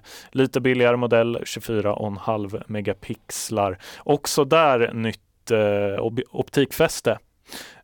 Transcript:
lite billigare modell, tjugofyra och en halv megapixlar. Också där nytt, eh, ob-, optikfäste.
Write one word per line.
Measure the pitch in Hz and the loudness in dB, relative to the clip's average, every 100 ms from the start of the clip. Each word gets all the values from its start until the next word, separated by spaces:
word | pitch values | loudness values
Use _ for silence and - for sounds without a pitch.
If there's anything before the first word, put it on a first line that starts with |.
| - - - | -8 -20 -6
lite | 131 131 135 | 0 2 2
billigare | 127 123 120 123 | 0 4 4 4
modell, | 120 117 117 117 | 4 4 2 -2
tjugofyra | - 113 - 110 98 | -6 -10 -4 -2 0
och | - 107 | -2 -4
en | 101 | -4
halv | - 110 101 98 - | -4 -4 -4 -8 -8
megapixlar. | 107 101 95 - - - - - 107 101 92 - - | -6 -4 -6 -8 -12 -10 -10 -4 0 0 -2 -12 -10
Också | - 147 - - | 0 0 2 0
där | 135 160 156 127 117 | 4 4 4 4 2
nytt, | 117 113 - _ _ - | 0 -4 -6 _ _ 0
eh, | 113 104 101 101 101 | 2 2 2 0 -2
ob-, | 113 117 - | -4 -4 -6
optikfäste. | 131 - - 135 - 160 - 127 104 - _ _ - - - | -6 -2 0 0 2 0 2 -2 -2 -6 _ _ -18 -18 -20